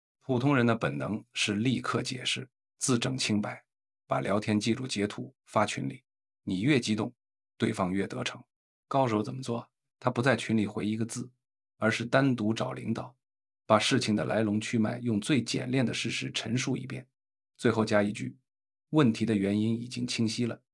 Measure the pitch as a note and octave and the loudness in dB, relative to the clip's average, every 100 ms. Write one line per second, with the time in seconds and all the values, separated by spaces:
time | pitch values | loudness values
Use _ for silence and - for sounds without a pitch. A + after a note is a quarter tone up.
0 | _ _ - B2 C#3 C3+ A#2+ A2+ D2+ C#2+ | _ _ -4 0 2 4 4 2 -2 -2
1 | - G#2+ - - - G2+ B2 A#2 - A#2+ | -4 -6 -6 -4 -2 0 0 0 -2 -2
2 | B2 B2+ - - - _ _ - - B2 | -2 -6 -4 -6 -8 _ _ -4 0 2
3 | - C3 - G#2 - - _ _ _ _ | 0 -2 0 0 0 -6 _ _ _ _
4 | - C3+ C3 G#2 A2 G#2 A2+ A2 C3 G#2 | -6 -4 0 0 2 2 2 -2 -2 -2
5 | G2+ - - - _ A2+ G#2 - - C3+ | -2 -4 -14 -16 _ 0 0 -2 -6 -8
6 | _ _ _ _ - F#2 B2 C3+ A2 G#2+ | _ _ _ _ -4 0 2 2 2 0
7 | A#2+ - _ _ _ - A2+ A2 F2+ G2 | -2 -8 _ _ _ -2 -2 0 -2 -2
8 | F#2+ - - - - _ _ _ - C3+ | -4 -6 -8 -8 -16 _ _ _ -4 0
9 | B2+ G#2+ G#2+ C3 B2+ A2+ - _ _ _ | 2 0 -2 -6 -6 -8 -8 _ _ _
10 | B2+ B2 C3 A2+ - A2+ G2 - G2+ A2 | -2 2 4 2 2 2 2 -2 -2 -2
11 | A2+ B2 A#2 _ _ _ _ - G#2+ A2 | -4 -6 -10 _ _ _ _ -2 0 0
12 | A#2+ C3+ C#3 A#2+ G#2+ A2+ B2+ C3 A#2 A2+ | 2 2 4 2 0 0 -4 -6 -6 -6
13 | - - _ _ _ _ - G#2+ - B2+ | -6 -14 _ _ _ _ 2 4 4 2
14 | - G#2 C2 G2 G#2+ G#2+ - A#2 G#2+ B2 | 2 0 0 0 0 0 0 0 0 -2
15 | A#2+ G2+ - C#3 A#2 C#3 C3 C3+ A#2 A#2 | -2 0 2 0 0 -2 0 0 0 -2
16 | A#2 - C3 - - B2 C3 B2+ C3 C3 | -4 -4 -4 -6 -2 -2 -2 -4 -6 -10
17 | - _ _ _ _ - A#2+ A2 A2 G#2 | -12 _ _ _ _ -2 2 2 4 2
18 | G2+ - B2+ - _ _ _ _ _ D#3 | 2 -2 -8 -10 _ _ _ _ _ 4
19 | B2 A2 A2 G2+ G2 G#2 A2 A#2 A#2+ B2 | 4 4 2 2 2 2 0 -2 -4 -6
20 | B2 - A2 A#2 A#2 - _ | -4 0 0 0 -4 -4 _